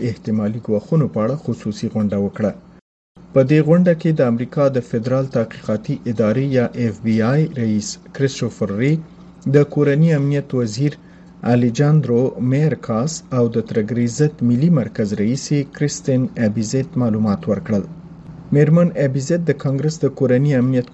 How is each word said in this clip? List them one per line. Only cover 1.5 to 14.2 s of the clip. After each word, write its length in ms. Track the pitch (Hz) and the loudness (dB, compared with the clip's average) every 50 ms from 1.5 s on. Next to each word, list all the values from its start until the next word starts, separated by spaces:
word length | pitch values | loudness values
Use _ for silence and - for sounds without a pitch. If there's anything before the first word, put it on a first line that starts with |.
| 110 - - 110 104 - 120 107 - | -6 -4 -4 -8 -6 -6 -6 -4 -2
غونډه 260 | 110 104 98 104 98 101 | -2 -2 0 0 -2 -2
وکړه. 280 | 95 - - 110 95 - - - - - - - _ _ _ _ _ _ - - - - | -2 -2 -2 -4 -4 -4 -6 -12 -20 -20 -20 -20 _ _ _ _ _ _ -20 -8 0 2
په 80 | 135 131 127 | 2 4 4
دې 100 | 151 156 147 | 4 4 4
غونډه 260 | 147 170 180 180 180 165 165 | 4 4 4 4 4 2 2
کې 100 | - 165 156 156 | 2 0 2 2
د 20 | 135 120 | 2 2
امریکا 320 | 117 117 123 - - 151 143 135 127 | 0 -2 -4 -4 0 0 2 2 2
د 40 | 123 120 - | -2 -4 -2
فدرال 360 | - 117 110 123 127 135 135 131 - | -4 -4 -2 0 0 -2 -2 0 -2
تحقیقاتي 640 | 120 113 - - - - - 107 107 - - 139 - - 120 | -2 -2 -4 -6 -10 -6 -4 -4 -4 -4 -4 -6 -4 -4 -4
ادارې 340 | 110 113 110 104 110 131 135 143 131 | -2 0 0 0 2 0 0 0 2
یا 80 | 123 117 - - 123 120 | 0 0 0 -2 -2 -2
اف 120 | 113 101 95 110 | -2 -4 -2 -2
بی 140 | 113 110 110 110 120 | 0 2 2 2 2
آی 100 | 139 151 156 - - 123 | 2 2 0 0 -2 -2
رئیس 300 | 117 110 107 104 101 - - - - - - | -2 0 0 -2 -2 -6 -10 -14 -18 -12 -4
کریسټوفر 540 | - 139 131 - - 123 110 - - 110 98 98 107 | -2 -2 -2 -2 -4 -6 -6 -4 -4 -6 -4 -2 0
ری، 140 | 131 143 160 160 160 - - - - - - - - 135 139 | 0 0 0 0 -2 -8 -18 -20 -20 -20 -14 -8 -2 2 4
د 20 | 147 143 147 - | 4 4 2 2
کورني 360 | 147 147 143 139 151 165 165 156 139 | 0 2 2 4 4 4 4 2 2
امنیت 360 | 139 143 143 143 135 - 131 127 | 0 0 -2 -2 -4 -4 -2 -2
وزیر 340 | 120 107 104 120 147 147 - - - - - - - - - - - 117 | -2 -2 -2 -2 -2 -2 -4 -6 -14 -20 -20 -20 -20 -20 -14 -6 0 2
الیجاندرو 680 | 123 120 123 120 117 143 143 147 156 156 123 120 120 117 131 123 - - 120 127 135 | 2 4 2 2 2 2 2 4 4 2 2 2 2 2 2 0 -2 -2 -2 0 0
میرکاس 600 | 143 156 151 120 - - - 113 110 131 160 - - - - 135 | 2 0 0 -2 -4 -4 -4 -2 -2 -2 -4 -6 -10 -8 -4 0
او 60 | 123 120 113 117 | 0 0 0 0
د 20 | 117 110 - | -2 -4 -2
ترهګرۍ 380 | - 117 104 107 117 120 120 117 117 | -2 -2 -2 -2 0 0 -2 0 0
ضد 180 | - | 0